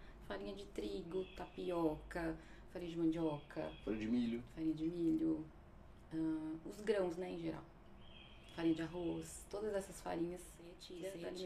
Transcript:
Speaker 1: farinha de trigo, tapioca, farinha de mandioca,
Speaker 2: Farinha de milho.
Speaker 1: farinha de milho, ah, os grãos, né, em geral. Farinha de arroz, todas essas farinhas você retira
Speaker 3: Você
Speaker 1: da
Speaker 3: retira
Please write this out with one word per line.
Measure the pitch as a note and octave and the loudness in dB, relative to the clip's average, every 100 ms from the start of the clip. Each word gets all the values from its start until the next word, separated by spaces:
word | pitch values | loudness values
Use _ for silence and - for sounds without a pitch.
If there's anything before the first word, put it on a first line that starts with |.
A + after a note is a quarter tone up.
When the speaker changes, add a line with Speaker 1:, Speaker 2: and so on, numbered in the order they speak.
| - - - | -12 -10 -6
Speaker 1:
farinha | G3 G#3 | -4 -4
de | G3 G3+ | -6 -6
trigo, | - G#3 G3 E3+ F#3 F#3 - | -4 -2 -2 -2 -2 -2 -6
tapioca, | F3+ - F3+ E3+ D#3+ D3+ - F3+ E3 D#3+ - - - | -8 -4 0 4 4 4 -2 0 0 0 -6 -14 -10
farinha | F#3 F3 | -6 -2
de | E3 | 4
mandioca, | E3 D#3+ D#3+ D3 - D#3 D#3 - | 6 6 4 2 -4 -4 -4 -2
Speaker 2:
Farinha | - G#2+ | -2 0
de | A2 | 4
milho. | B2 A#2 A#2 B2 | 6 6 2 -2
Speaker 1:
farinha | D#3+ D#3+ | 0 2
de | D#3 | 2
milho, | D#3+ F3 E3 D#3+ D#3+ D#3 D#3 - - - - - - | 2 4 6 6 6 2 0 -10 -16 -16 -16 -16 -4
ah, | D#3+ D#3+ D#3 D#3 D#3+ | 0 2 2 0 -4
os | - G3+ | -6 -2
grãos, | G#3+ G3+ F3+ E3 | 4 4 4 2
né, | F3+ | -2
em | F3 | -2
geral. | D#3+ D#3 - - - - - - - - - | -2 -4 -8 -16 -16 -16 -16 -16 -16 -16 -10
Farinha | - E3 | 2 4
de | D#3+ | 4
arroz, | D#3+ F3 E3 E3 D#3+ - - | 2 0 0 0 -4 -8 -8
todas | - G#3+ | -2 2
essas | G3 F#3+ - | 2 0 -4
farinhas | - E3+ E3+ F3+ | -2 2 2 0
você | - - E3+ | -8 -14 -14
retira | F3+ - F3+ F#3 | -14 -10 -6 -4
Speaker 3:
Você | F3 | -4
Speaker 1:
da | E3+ | -4
Speaker 3:
retira | F#3 | -4